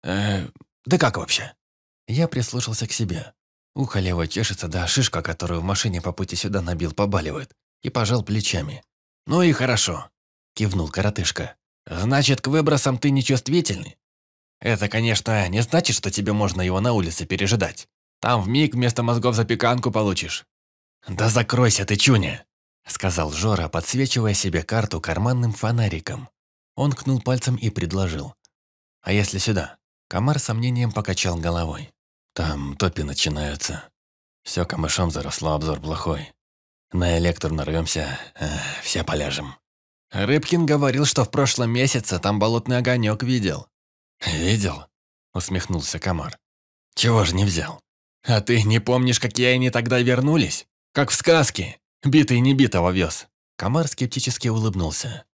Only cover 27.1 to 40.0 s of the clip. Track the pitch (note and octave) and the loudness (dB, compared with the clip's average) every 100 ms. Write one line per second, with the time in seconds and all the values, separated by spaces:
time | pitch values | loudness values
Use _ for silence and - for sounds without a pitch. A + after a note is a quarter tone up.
27.1 | C3 B2+ B2+ - B2 A2+ - E2+ F#2+ F#2 | -2 0 0 0 0 -2 -2 -4 -2 -2
28.1 | D#2 C2+ - _ _ _ _ _ _ - | -4 -8 -16 _ _ _ _ _ _ 0
29.1 | G2+ G2+ F#2+ A2+ G2 D2 - _ _ _ | 0 0 -2 0 0 -2 -14 _ _ _
30.1 | F#2 B2 C#3+ - A2+ B2 B2 A#2+ C3 A2 | 0 2 0 0 0 0 2 0 0 -2
31.1 | F#2 F#2 E2+ E2+ E2+ E2 D2 - _ _ | -2 0 0 0 -2 -2 -6 -12 _ _
32.1 | _ _ - D#2+ D2 C#2 C#2 F#2+ D#2 D2 | _ _ -4 -4 -2 -6 -2 -2 -2 -6
33.1 | C#2 D#2+ D2+ D2 C#2+ - D#2 - _ _ | -2 -2 -2 -4 -4 -6 -6 -14 _ _
34.1 | _ _ _ - - E2+ - D#2 - F2 | _ _ _ -6 -4 -2 -2 -2 0 0
35.1 | D2+ - - D#2+ D#2 D#2 C#2+ D#2 D#2 - | 0 -6 -4 -2 0 -2 -4 -4 -4 -4
36.1 | D2 - _ _ _ _ _ _ F#2 F2 | -4 -6 _ _ _ _ _ _ 0 2
37.1 | E2+ F2 E2 D#2 D#2 D2+ D#2+ D#2+ - C#2+ | 2 2 0 -4 -4 -2 -2 -2 -4 -4
38.1 | C2 - - D2+ D2+ C#2+ - - - - | -8 -14 -8 -6 -6 -6 -8 -4 -4 -2
39.1 | D2+ D2 C2+ C#2+ - _ _ _ _ | -2 -4 -6 -10 -16 _ _ _ _